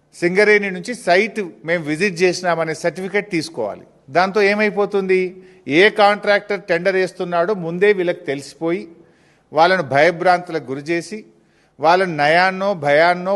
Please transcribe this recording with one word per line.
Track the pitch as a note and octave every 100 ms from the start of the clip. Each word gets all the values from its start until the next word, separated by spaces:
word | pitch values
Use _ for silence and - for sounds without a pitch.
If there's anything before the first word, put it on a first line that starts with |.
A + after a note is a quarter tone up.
| _ -
సింగరేణి | F3 F#3 G#3 G#3 G3+ F#3
నుంచి | F3 A#3+ -
సైట్ | F3+ A3 A3 F3+ - D#3
మేము | F3 D3
విజిట్ | D#3 G#3 E3
చేసినామనే | F#3 F3 F#3 E3 D#3+ D#3
సర్టిఫికెట్ | E3+ D#3+ F#3+ G3+ G3+ E3+
తీసుకోవాలి. | D3 - G#2+ F2+ F2+ _ - D3
దాంతో | F#3+ G3+ G3+
ఏమైపోతుంది? | G#3 G#3+ F#3+ G3+ G3+ F#3+ F#3 F#3 F3+ - _ - D3
ఏ | G#3 G#3
కాంట్రాక్టర్ | G3+ G#3 G#3 G3+ G3+ G3+ -
టెండర్ | E3+ F#3 F#3+
వేస్తున్నాడో | F3+ F3 F3+ F3 F3 G#3
ముందే | E3 F3 G3+ G3
వీళ్ళకి | F3 F3 -
తెలిసిపోయి | C#3 C3+ - E3 F#3 G#3 - _ _ _ _ _ C#3+
వాళ్ళను | E3+ F#3 C#3
భయభ్రాంతులకు | C#3 E3 E3 F3+ F3+ - D#3+ B2+
గురి | C#3 D3
చేసి | E3+ E3 G#3+ - _ _ _ _ -
వాళ్ళను | D3 F#3 F#3+ D3+
నయాన్నో | D3 E3 F#3 F#3+ G3 F#3+
భయాన్నో | C#3+ D3 E3+ F3+ F3+